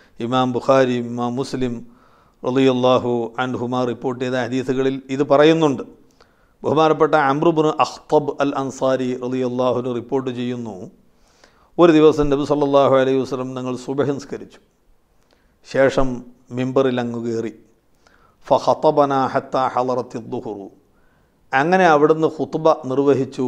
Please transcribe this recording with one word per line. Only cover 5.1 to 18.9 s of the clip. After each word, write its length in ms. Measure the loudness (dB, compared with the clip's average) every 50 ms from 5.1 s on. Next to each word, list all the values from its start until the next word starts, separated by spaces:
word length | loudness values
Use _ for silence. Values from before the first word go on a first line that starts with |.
ഇത് 120 | -4 -2
പറയുന്നുണ്ട്. 600 | 0 2 4 6 6 6 6 4 2 0 0 -2 -8 -12 -18 _ _ _ _ _ _ _ _ _ _ _ _ _ -6
ബഹുമാനപ്പെട്ട 500 | -2 0 2 2 2 2 2 2 2 2
അംർ 340 | 2 2 2 0 0 0 2
ഇബ്നു 200 | 2 2 0 0
അഖ്തബ് 640 | 2 0 0 -2 -4 -8 -4 0 0 2 2 0 -2 -2
അൽ 140 | -2 -2 -2
അൻസാരി 640 | -4 -6 -6 -6 -4 -2 0 0 0 -2 -4 -4 -6
റളിയല്ലാഹു 560 | -6 -6 -4 -4 -4 -2 -2 -2 0 0 0 -2
അൻഹു 140 | -4 -4 -6
റിപ്പോർട്ട് 360 | -8 -6 -4 -4 -4 -4 -4
ചെയ്യുന്നു, 600 | -6 -6 -6 -6 -6 -8 -10 -12 -12 -14 -16 -18 -20 _ _ _ _ _ _ _ _ _ _ _ _ _ _ _ _ 4
ഒരു 140 | 6 6
ദിവസം 380 | 6 8 6 6 6 4 2 0
നബി 140 | 0 0 0
സല്ലല്ലാഹു 520 | 0 0 0 0 2 4 4 4 4 4
അലൈഹി 220 | 4 2 2 0 0
വസല്ലം 380 | -2 -4 -6 -8 -8 -8 -10
തങ്ങൾ 200 | -8 -8 -8 -8
സുബഹി 360 | -8 -8 -6 -4 -4 -2 -2
നിസ്കരിച്ചു. 460 | -4 -6 -10 -12 -14 -14 -14 -18 -20 -20 _ _ _ _ _ _ _ _ _ _ _ _ _ _ _ _ _ _ _ _ _ -4
ശേഷം 520 | 0 2 2 2 2 2 0 0 -2 -6 -12 -16 -20 _ _ -10
മിമ്പറിൽ 500 | -6 -6 -4 0 0 2 2 2 0 -2
അങ്ങ് 260 | -4 -4 -6 -6 -6
കയറി. 320 | -4 -4 -4 -6 -8 -10 -14 _ _ _ _ _ _ _ _ _ _ _ _ _ _ _ _ -2
ഫഖതബനാ 800 | 0 0 2 2 0 0 2 2 2